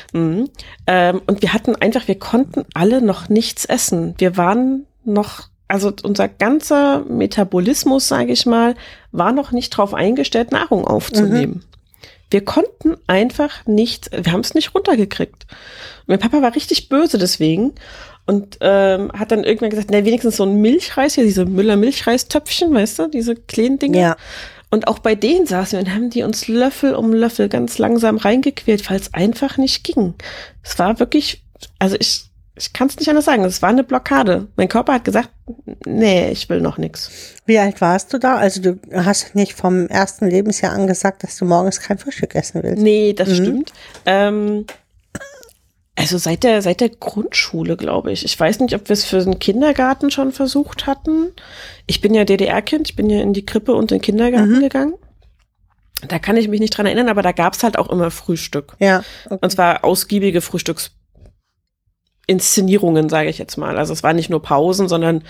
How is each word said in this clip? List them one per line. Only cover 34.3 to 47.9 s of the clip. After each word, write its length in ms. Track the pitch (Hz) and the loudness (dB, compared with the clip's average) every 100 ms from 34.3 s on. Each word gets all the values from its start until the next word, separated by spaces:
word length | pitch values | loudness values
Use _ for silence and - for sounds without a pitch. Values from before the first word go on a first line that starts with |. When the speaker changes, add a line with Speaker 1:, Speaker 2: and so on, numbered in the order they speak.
| 175 208 - | 0 -2 -2
Speaker 1:
Mein 140 | 185 | 0
Körper 240 | 226 254 | 0 2
hat 100 | 254 | 0
gesagt, 260 | - 208 247 - - 233 - - - | 0 -2 -2 -10 -18 -16 -16 -14 -6
"Nee, 460 | - 220 180 87 | 2 4 4 2
ich 180 | - - | -4 -4
will 100 | 175 | -2
noch 180 | 165 156 | -2 -4
nix." 320 | 160 - - - - - - | -8 -8 -14 -14 -20 -12 2
Speaker 2:
Wie 140 | 220 | 4
alt 220 | 202 190 | 4 0
warst 320 | 170 185 - | 0 0 -2
du 40 | 262 | -2
da? 200 | 254 247 | 0 2
Also 260 | 202 190 | 0 0
du 160 | 185 185 - | -2 -2 -6
hast 440 | 185 180 202 - 202 | -2 0 0 -2 -2
nicht 180 | 196 | -2
vom 320 | - 185 185 170 | 0 0 0 0
ersten 380 | 190 196 - 196 | 0 -2 -2 0
Lebensjahr 440 | 180 214 208 185 | 0 0 -2 -2
an 140 | 165 190 | -2 0
gesagt, 340 | 180 196 190 | 0 -2 -4
dass 140 | - - | -12 -6
du 80 | 180 | 0
morgens 340 | 175 190 - | 2 2 -4
kein 200 | - 202 | -6 -6
Frühstück 340 | 277 - - | -6 -8 -6
essen 300 | 151 - 170 | -4 -4 -6
willst? 180 | 170 214 | -4 2
Speaker 1:
Nee, 320 | 214 214 208 | 4 4 2
das 160 | 202 190 | 0 0
Speaker 2:
Mhm. 60 | 180 | 2
Speaker 1:
stimmt. 380 | 196 262 302 - - - - | 2 0 -4 -10 -20 -8 0
Ähm, 580 | 196 202 208 208 208 208 - _ _ _ - 554 554 453 _ _ _ _ - | 2 2 0 -2 -4 -6 -16 _ _ _ -18 -18 -20 -20 _ _ _ _ -6
also 220 | 151 180 | -2 -2
seit 240 | 160 170 | -2 0
der, 200 | 254 220 | 2 2
seit 180 | 196 180 | 2 0
der 80 | 233 | 0
Grundschule, 880 | - - 208 - - - 165 170 165 | -2 -8 -6 -4 -4 -4 -4 -4 -4
glaube 340 | 76 | -2